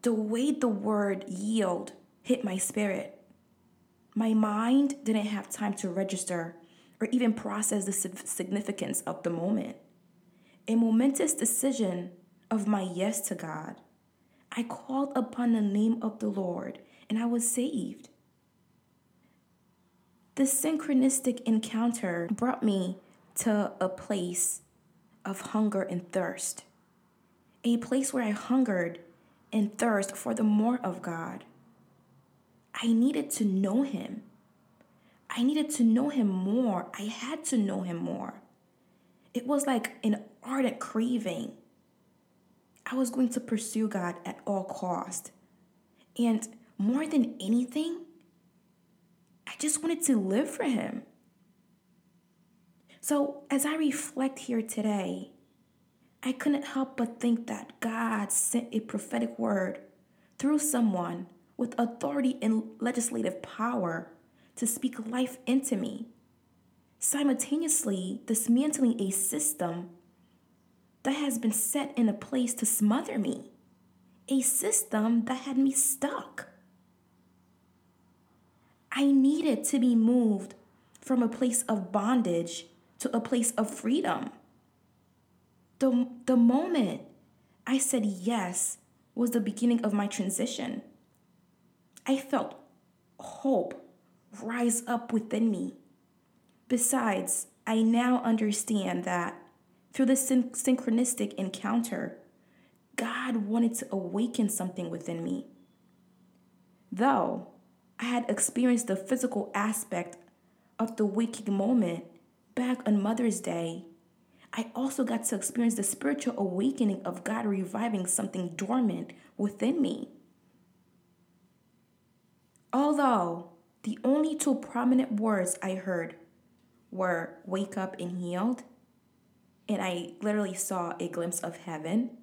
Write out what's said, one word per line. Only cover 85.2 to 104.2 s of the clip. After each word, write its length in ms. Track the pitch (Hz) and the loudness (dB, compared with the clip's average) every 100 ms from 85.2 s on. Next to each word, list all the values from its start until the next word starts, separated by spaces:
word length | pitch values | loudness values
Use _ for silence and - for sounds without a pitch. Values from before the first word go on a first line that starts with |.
| _ _ _ _ _ _ | _ _ _ _ _ _
The, 280 | 269 240 240 - - | 4 4 2 -4 2
the 100 | 254 | 6
moment 640 | 233 254 359 320 202 - - - _ _ _ _ - | 8 6 2 2 2 -2 -10 -20 _ _ _ _ -2
I 120 | 262 | 0
said 280 | - 254 208 | 2 0 0
yes 720 | 185 185 233 180 180 - - _ _ _ | -2 -2 0 -2 -2 -4 -6 _ _ _
was 180 | - 240 | -2 0
the 80 | 240 | 2
beginning 460 | 202 208 240 233 220 | 0 0 2 2 2
of 80 | |
my 140 | 202 202 | 0 0
transition. 720 | - 196 196 247 - - - - - _ _ _ _ _ _ _ _ _ - - | -2 -2 0 -4 -4 -6 -8 -12 -20 _ _ _ _ _ _ _ _ _ -12 -2
I 120 | 269 | -2
felt 420 | - 269 - - - _ _ _ _ _ | 0 -2 -2 -8 -20 _ _ _ _ _
hope 680 | - - 269 240 - - - _ _ _ _ - | -16 -6 0 2 0 -8 -16 _ _ _ _ -12
rise 420 | 220 233 240 226 - | -6 0 0 0 -2
up 260 | 240 233 | -4 0
within 380 | 226 - 214 226 | -2 0 0 2
me. 240 | 190 180 - _ _ _ _ _ _ _ _ _ | 2 -4 -8 _ _ _ _ _ _ _ _ _
Besides, 800 | 247 - 254 226 190 185 - - _ - | 0 2 2 2 0 -2 -4 -6 _ -2
I 160 | 226 | 2
now 400 | 220 233 247 247 | 4 4 4 4
understand 800 | 226 220 214 208 - 214 185 175 | 4 2 2 0 0 0 0 -2
that 360 | 175 180 170 - - _ _ _ _ | 0 -2 -2 -6 -20 _ _ _ _
through 140 | - 254 | 0 4
this 200 | 262 - | 4 4
syn-, 220 | 254 240 | 2 2
synchronistic 800 | - - 254 - 226 247 - 208 - | 0 2 2 2 2 2 0 -4 -4
encounter, 800 | 190 - 202 233 226 - - - - _ _ _ _ _ _ - | -6 -4 -2 0 0 -4 -6 -10 -20 _ _ _ _ _ _ -6
God 420 | 226 240 254 233 | -4 -4 -2 -2
wanted 380 | 202 226 233 - | 0 2 2 0
to 120 | - | -4
awaken 580 | 196 175 190 | -4 -2 -2